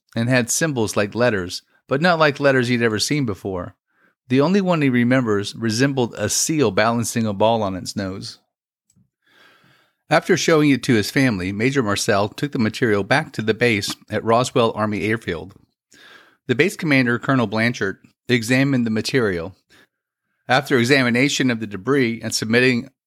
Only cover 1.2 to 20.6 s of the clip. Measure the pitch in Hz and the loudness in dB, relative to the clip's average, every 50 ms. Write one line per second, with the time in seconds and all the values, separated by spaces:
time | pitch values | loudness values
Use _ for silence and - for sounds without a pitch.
1.2 | 120 123 107 95 90 85 - - - _ _ _ _ - 135 147 170 185 170 160 | 0 0 0 -2 -4 -6 -10 -12 -16 _ _ _ _ -4 -2 0 0 2 2 2
2.2 | 156 147 135 143 143 139 131 131 120 120 123 117 117 113 107 101 - - 147 151 | 2 2 2 2 2 2 4 2 2 2 2 2 2 0 0 0 -2 -2 -2 -2
3.2 | 135 113 92 - - 101 92 90 87 107 - _ _ _ _ _ _ _ _ _ | -2 -2 -4 -6 -8 -8 -6 -6 -8 -10 -14 _ _ _ _ _ _ _ _ _
4.2 | _ - 127 135 143 170 190 208 190 180 175 156 143 135 123 123 120 120 131 135 | _ -2 0 2 2 2 2 2 2 0 0 2 2 2 2 2 2 2 2 2
5.2 | 123 110 104 101 101 - - 120 113 110 107 117 135 143 139 135 120 104 - - | 2 0 0 -2 -2 -4 -6 -4 -4 -2 0 0 0 0 0 0 -2 -2 -2 -4
6.2 | 104 98 - - - - 165 147 131 107 95 104 107 117 117 120 110 - - 120 | -4 -2 -2 -2 -2 -2 0 0 0 0 2 2 0 2 0 -2 -2 -4 -4 -4
7.2 | 113 107 101 95 107 113 117 113 104 95 95 90 - - - 107 98 92 95 104 | -2 -2 0 0 2 2 2 0 -2 -4 -6 -8 -10 -10 -8 -8 -6 -6 -8 -10
8.2 | 117 113 - - _ _ _ _ _ _ _ _ _ _ _ _ _ _ _ _ | -12 -16 -18 -20 _ _ _ _ _ _ _ _ _ _ _ _ _ _ _ _
9.2 | _ _ _ _ _ _ _ _ _ _ _ _ _ _ _ _ _ - 156 170 | _ _ _ _ _ _ _ _ _ _ _ _ _ _ _ _ _ 0 0 2
10.2 | - - 180 139 - - 165 151 151 147 135 117 - - 120 107 98 - - 147 | 2 2 0 2 2 4 4 4 4 4 2 2 2 2 2 2 2 0 0 2
11.2 | 135 127 107 90 90 92 101 101 113 135 135 139 113 104 98 - - - 104 98 | 2 2 0 0 -4 -4 -2 -2 -2 0 0 0 0 0 -2 -2 0 0 2 2
12.2 | 104 107 - - 147 143 - 139 110 107 - - 135 113 104 101 95 - 131 147 | 0 -2 -4 -6 -8 -6 -2 -2 -2 -2 -2 0 0 0 2 0 0 0 0 -2
13.2 | - - - - 107 110 107 - 123 120 110 101 98 - - - _ - 101 107 | -2 -4 -8 -6 -2 -2 0 0 2 0 2 0 -2 -6 -8 -10 _ -8 -8 -4
14.2 | - 110 113 120 127 - - 131 117 107 - 104 107 104 104 92 85 107 110 107 | 0 2 2 2 2 0 0 0 0 0 0 -2 -2 -2 -2 -2 -2 -2 -4 -4
15.2 | - - 85 87 92 95 - _ _ _ _ _ _ _ _ - - - - - | -4 -6 -8 -8 -10 -14 -20 _ _ _ _ _ _ _ _ -20 -20 -20 -20 -20
16.2 | - _ _ _ _ - 123 123 160 202 202 - 180 151 139 135 127 120 120 113 | -20 _ _ _ _ -2 0 2 0 0 -2 -2 0 2 2 4 4 2 0 -2
17.2 | - - 135 127 117 101 110 110 113 120 131 - 110 95 90 - _ _ _ _ | -2 0 0 0 0 0 0 0 0 0 0 -2 -4 -4 -6 -8 _ _ _ _
18.2 | _ - 127 120 110 113 127 131 139 143 135 123 117 113 110 107 107 - - 135 | _ -2 -2 0 0 2 2 2 2 2 2 0 0 0 -2 -2 -2 -2 0 0
19.2 | 113 101 90 82 82 101 - _ _ _ _ - _ _ _ _ _ _ _ _ | 0 0 -2 -2 -6 -8 -12 _ _ _ _ -20 _ _ _ _ _ _ _ _
20.2 | _ _ _ _ _ - 123 139 | _ _ _ _ _ 0 0 0